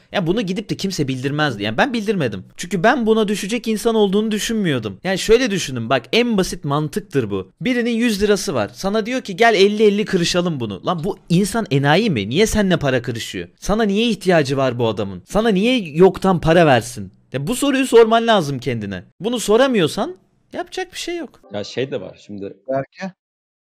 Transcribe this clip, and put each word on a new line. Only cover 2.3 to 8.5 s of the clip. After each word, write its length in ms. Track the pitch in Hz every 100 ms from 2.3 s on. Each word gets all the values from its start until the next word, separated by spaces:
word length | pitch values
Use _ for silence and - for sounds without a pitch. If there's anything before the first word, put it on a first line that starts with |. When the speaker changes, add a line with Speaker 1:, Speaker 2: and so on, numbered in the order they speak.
| 98 - -
Speaker 1:
Çünkü 260 | 175 185
ben 220 | 214 269 220
buna 220 | 220 208
düşecek 400 | 196 196 240 233
insan 280 | 214 233 220
olduğunu 360 | 202 202 220
düşünmüyordum. 680 | 208 - 220 180 131 107 92
Yani 140 | 180 190
şöyle 340 | - 233 254
düşünün 380 | 190 139 127 113
bak 160 | 135 -
en 240 | 214 240 208
basit 260 | 180 185 147
mantıktır 640 | 143 151 208 - 143 104
bu. 200 | 98 95 -
Birinin 300 | 196 247 233
yüz 300 | 226 240 196
lirası 320 | 208 202 202